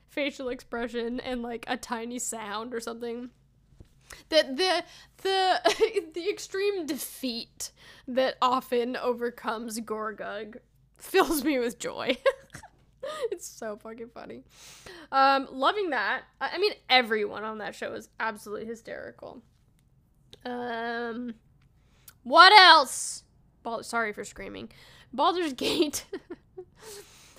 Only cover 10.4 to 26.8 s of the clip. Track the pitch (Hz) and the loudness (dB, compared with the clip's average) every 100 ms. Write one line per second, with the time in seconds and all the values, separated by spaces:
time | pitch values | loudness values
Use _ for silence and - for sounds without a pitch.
10.4 | 214 233 - _ _ _ - 370 277 311 | -12 -16 -20 _ _ _ 0 2 4 2
11.4 | 302 262 240 233 - - - 262 539 523 | 0 0 0 -4 -8 -6 -4 0 0 0
12.4 | - - - _ _ _ 554 622 480 349 | -6 -20 -20 _ _ _ -12 -6 -6 -6
13.4 | - - 226 214 220 226 233 233 - 233 | -12 -12 -12 -12 -14 -16 -16 -16 -16 -18
14.4 | - - - - - 349 302 262 269 269 | -20 -20 -20 -20 -20 -20 -2 4 6 6
15.4 | 269 262 277 403 370 254 202 247 - _ | 0 0 0 2 0 0 -2 -2 -6 _
16.4 | 262 339 403 - - 254 233 220 208 208 | -6 0 0 -2 4 4 4 0 -2 -6
17.4 | 220 220 202 - 233 226 220 - 220 208 | -8 -8 -10 -10 -10 -10 -12 -8 -6 -6
18.4 | 214 208 226 226 - - - 233 - - | -10 -10 -10 -12 -12 -12 -14 -16 -18 -18
19.4 | - _ _ _ _ _ _ _ _ - | -20 _ _ _ _ _ _ _ _ -16
20.4 | 247 247 240 233 233 233 240 226 247 220 | -10 -8 -8 -6 -6 -6 -6 -8 -10 -12
21.4 | _ _ _ _ _ _ - - 240 311 | _ _ _ _ _ _ -20 -16 4 10
22.4 | 359 415 359 320 254 - - - - _ | 12 12 12 10 6 -2 -8 -10 -16 _
23.4 | _ _ 233 226 - 233 220 208 202 - | _ _ -8 -8 -4 -4 -2 -6 -12 -14
24.4 | 196 202 226 - - - - 240 311 339 | -14 -12 -14 -16 -20 -20 -12 0 0 2
25.4 | 330 247 262 - 302 - - 381 - 349 | -2 -2 -2 0 0 -2 -10 -14 -14 -20
26.4 | _ - 359 _ | _ -20 -20 _